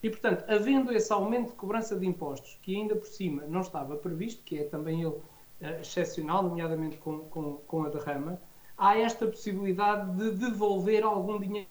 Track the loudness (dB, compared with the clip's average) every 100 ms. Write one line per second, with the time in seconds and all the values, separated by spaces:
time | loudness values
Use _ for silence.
0 | -2 0 0 0 2 2 6 4 4 2
1 | 2 2 2 0 0 -6 -4 -2 -2 0
2 | 0 -2 -6 -8 -12 -14 -4 -2 0 -2
3 | -2 -4 -2 -2 -2 -2 -2 -6 -6 -6
4 | -6 -4 -6 -8 -8 -4 -4 -4 -2 0
5 | 0 -4 -10 -20 -20 -12 -8 -8 -4 -2
6 | -2 -2 0 2 2 0 -2 -2 -4 -6
7 | -8 -8 -8 -6 -6 -8 -6 -2 -2 -4
8 | -4 -4 -4 -8 -12 -20 -20 4 6 8
9 | 4 2 -2 -2 -4 -2 0 4 4 4
10 | 0 0 0 0 0 2 2 4 4 4
11 | 4 2 0 -2 -2 -4 -6